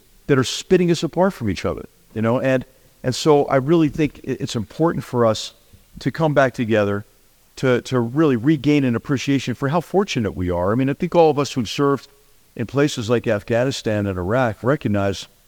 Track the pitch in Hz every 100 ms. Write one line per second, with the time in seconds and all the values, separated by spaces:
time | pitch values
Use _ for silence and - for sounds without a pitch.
0 | _ _ - 135 127 - - 185 175 165
1 | 160 165 190 - 110 92 98 - - _
2 | _ 110 113 123 135 131 - _ _ _
3 | 127 120 160 147 135 135 131 170 151 -
4 | 151 - - 127 135 120 98 - 165 139
5 | - 123 113 107 - - _ - _ -
6 | 131 - 160 139 131 - 110 110 101 101
7 | - _ _ _ _ - 131 120 - 127
8 | 117 139 160 120 131 156 143 147 131 113
9 | - 135 - 139 127 117 139 170 - 190
10 | 208 131 101 90 90 87 92 120 135 143
11 | 175 175 160 139 135 135 104 - 139 139
12 | - _ _ _ _ - 113 131 143 -
13 | 107 120 117 104 - 117 131 - 113 104
14 | 101 92 87 123 120 98 117 151 117 101
15 | 98 95 - _